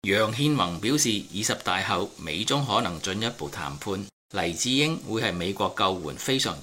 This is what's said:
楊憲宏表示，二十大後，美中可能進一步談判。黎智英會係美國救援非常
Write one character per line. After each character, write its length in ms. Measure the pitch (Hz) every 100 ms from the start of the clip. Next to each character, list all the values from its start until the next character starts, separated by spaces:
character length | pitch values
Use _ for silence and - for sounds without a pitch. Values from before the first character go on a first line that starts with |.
楊 280 | 95 101 110
憲 240 | 110 147 143
宏 240 | 87 82
表 180 | 104 147
示， 240 | 127 104 - 95
二 80 |
十 100 | 110 113
大 260 | - 92
後， 280 | 101 95 101 -
美 280 | 80 80 110
中 200 | 139 135
可 140 | 104
能 180 | 104 80
進 200 | 95 98
一 60 | 113
步 180 | - 73
談 260 | 80 71 71
判。 260 | 104 98 98 _ _
黎 220 | 98 85
智 160 | 80 123
英 260 | 131 151 160
會 240 | - 110
係 100 | 110
美 180 | 87 87
國 220 | 98 95 -
救 240 | 98 92
援 140 | 76 67
非 220 | - 135
常 180 | 113 78